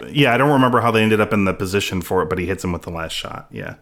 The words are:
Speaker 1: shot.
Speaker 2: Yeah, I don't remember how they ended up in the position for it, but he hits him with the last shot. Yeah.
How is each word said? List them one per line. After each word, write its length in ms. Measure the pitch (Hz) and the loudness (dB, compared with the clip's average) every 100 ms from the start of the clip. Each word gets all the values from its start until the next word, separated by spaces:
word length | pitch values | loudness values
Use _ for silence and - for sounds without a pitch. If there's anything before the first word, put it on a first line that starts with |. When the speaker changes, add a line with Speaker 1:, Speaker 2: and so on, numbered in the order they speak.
Speaker 1:
shot. 100 | - | -2
Speaker 2:
Yeah, 180 | 147 135 | 2 4
I 60 | 120 | 4
don't 140 | 143 | 4
remember 280 | 139 127 120 | 4 4 4
how 100 | 117 | 2
they 120 | 110 | 2
ended 180 | 110 107 | 4 4
up 120 | 104 | 2
in 120 | 107 | 2
the 80 | 95 | 0
position 480 | 87 95 98 - 92 | -2 -2 -2 -2 -4
for 220 | - 92 | -2 -2
it, 60 | 82 | -2
but 80 | 92 | -2
he 80 | 90 | -4
hits 180 | 92 | -4
him 80 | 92 | -4
with 100 | 85 | -6
the 80 | - | -8
last 220 | 82 80 | -10 -8
shot. 340 | - - - - | -10 -12 -14 -14
Yeah. 240 | 110 - - | -14 -14 -16